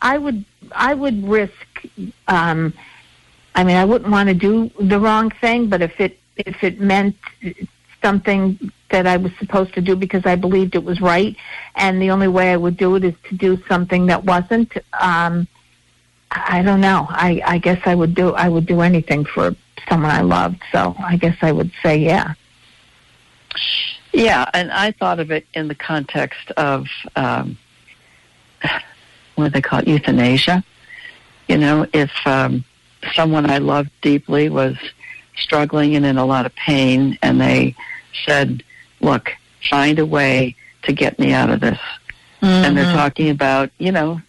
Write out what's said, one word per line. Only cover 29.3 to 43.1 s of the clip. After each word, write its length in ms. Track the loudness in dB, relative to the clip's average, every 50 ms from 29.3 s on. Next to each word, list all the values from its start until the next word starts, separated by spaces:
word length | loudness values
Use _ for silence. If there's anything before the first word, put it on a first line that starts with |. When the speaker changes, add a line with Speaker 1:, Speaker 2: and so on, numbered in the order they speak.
| -4
Speaker 2:
what 100 | -2 -2
do 40 | 0
they 100 | 0 -2
call 180 | -2 -2 -2 -2
it, 80 | 0
euthanasia. 760 | 0 0 0 0 2 2 2 4 4 2 2 2 2 0 0 0 _ _ _ _ -20 -20 -20 -20 -20 -20 -20 _ _ _ _ -4
You 100 | -2 0
know, 280 | 2 2 4 2 2 0 0 0
if, 180 | 0 0 0 -4 -4 -2
um, 380 | 0 0 2 0 0 -2 -4 -6 _ _ _ _ _ _ -14 -12 -4 0
someone 360 | 0 2 2 2 2 2 2
I 100 | 0 0
loved 320 | 0 0 0 0 -2 -4 _ -2
deeply 480 | 0 2 2 2 0 0 0 2 2 2
was 260 | 0 0 0 -2 -2 -6 -12 -16 -16 _ -20 -20 -20 -20 -20 _ -12
struggling 580 | -10 -6 -2 0 0 0 0 0 2 2 2 2
and 100 | 2 2
in 120 | 2 2
a 80 | 2 2
lot 200 | 2 2 0 0
of 80 | -2 -6
pain, 640 | -6 -2 0 2 2 4 4 4 2 2 0 0 0
and 180 | 0 2 2 2
they 360 | 2 2 2 2 0 0 -4 -8 -16 -18 -18 -18 -18 -16 -12 -8 -2
said, 380 | 0 0 2 2 0 -4 -6 -10 _ -20 -20 -20 _ _ -2
"Look, 320 | 0 2 2 0 -2 -6 -12 -12 _ _ _ -10 -6 -2
find 300 | 0 2 2 2 2 2
a 60 | 0
way 500 | 0 2 2 2 2 2 2 0 0 -4 _ -20 -20 _ -8 -4
to 80 | -4
get 280 | -2 0 0 -2 0 0
me 120 | 0 2
out 200 | 2 2 2 2
of 80 | 0 0
this." 180 | 0 -2 -2 -2 -8 -14 -14 -16 _ -20 -20 _ _ _ _ 0
And 340 | 2 4 4 4 4 4 4
they're 100 | 2 2
Speaker 1:
Mm-hmm. 100 | 2 2
Speaker 2:
talking 320 | 2 2 0